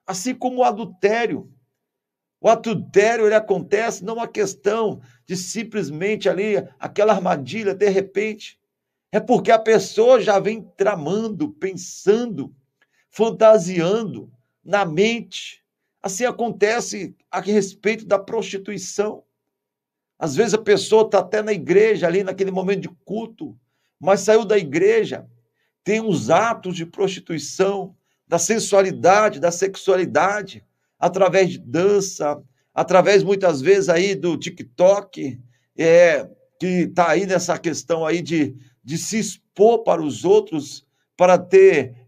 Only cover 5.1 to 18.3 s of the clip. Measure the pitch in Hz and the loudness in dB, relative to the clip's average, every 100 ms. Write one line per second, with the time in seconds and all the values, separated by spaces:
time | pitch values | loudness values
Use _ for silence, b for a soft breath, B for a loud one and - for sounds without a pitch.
5.1 | b - 180 - 214 214 214 143 151 196 | b -12 -10 -8 -10 -8 -6 -6 -4 -4
6.1 | 214 190 170 214 190 - B - - 208 | -2 -2 0 0 -2 -4 B -6 0 0
7.1 | 185 180 156 123 214 202 190 202 190 190 | 2 -2 -4 -6 -6 -4 0 0 0 -2
8.1 | 202 220 214 - _ _ _ _ _ _ | -4 -6 -8 -16 _ _ _ _ _ _
9.1 | 214 220 214 233 220 220 208 - 202 240 | -4 0 0 4 2 4 2 2 2 4
10.1 | 254 214 196 180 226 - - 202 185 147 | 4 4 0 0 -6 -10 -2 -2 -2 -4
11.1 | 208 226 185 151 - 190 185 - - 185 | -4 -4 -6 -8 -6 -10 -10 -16 -6 0
12.1 | 226 240 143 127 _ _ _ _ _ _ | 2 0 -8 -12 _ _ _ _ _ _
13.1 | - 220 175 220 220 170 175 165 220 202 | -4 -2 4 6 6 4 -2 0 -2 -4
14.1 | 113 113 _ _ _ 175 202 180 156 220 | -12 -16 _ _ _ -4 -2 0 0 0
15.1 | 233 - - - - _ _ _ _ 196 | -2 -8 -16 -16 -20 _ _ _ _ -10
16.1 | 190 240 - 233 180 208 240 - 208 151 | -4 -4 -4 -6 -2 -2 -2 -6 -10 -12
17.1 | - - 185 180 214 190 - 208 220 175 | -16 -12 -8 -2 0 -2 -4 -4 -4 -2
18.1 | 196 - | -4 -2